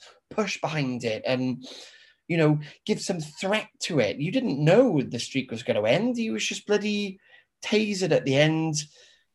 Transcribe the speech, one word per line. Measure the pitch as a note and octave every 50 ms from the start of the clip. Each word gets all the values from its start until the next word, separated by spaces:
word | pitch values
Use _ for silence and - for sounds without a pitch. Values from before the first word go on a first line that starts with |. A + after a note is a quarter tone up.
| - - - _ _ -
push | - - G#3+ F#3+ - -
behind | - C#3+ D#3 D#3 C#3 B2+ B2+ A#2+ A#2+
it | A2+ A2 A2 -
and, | - B2+ B2+ B2+ B2+ B2 B2 - - - - - - - - - _ _ _ _ -
you | E3+
know, | E3 D#3 D3+ D3+ D3+ D3+ - - - _
give | - G#3+ G#3
some | - - F#3+ E3+
threat | D#3 D3+ - - - F#3+ G#3 G#3+ - - _ - -
to | - F#3 C#3+
it. | A2+ G2 - -
You | C#3+ F3+
didn't | F#3 C4 B3+ G#3 C#3+ C3 D3+
know | D#3 F3+ A3+ C4+ B3+ F3 D3
the | A#2+ G#2+ - A#2
streak | - - - C3+ - -
was | A#2 A2+ -
gonna | - A2+ G#2+ G#2
end. | A2 B2+ F3 A3 B3+ B3 A#3+
He | A3+ A3
was | A3 G#3+ G#3
just | - G3+ G3 - -
bloody | G#3 G3+ G3+ G#3+ G#3 G#3 G#3 G3 F#3+ - _ _ - - _ _ _ _ -
tasered | - - G#3+ G#3+ G#3 G#3 F#3 F#3+ E3+
at | D3+ - -
the | C#3 C3
end. | C#3 D3+ D#3 D#3 D#3+ D#3+ D#3+ D#3 D3+ D3+ - _ _ - - _ _ _ _ _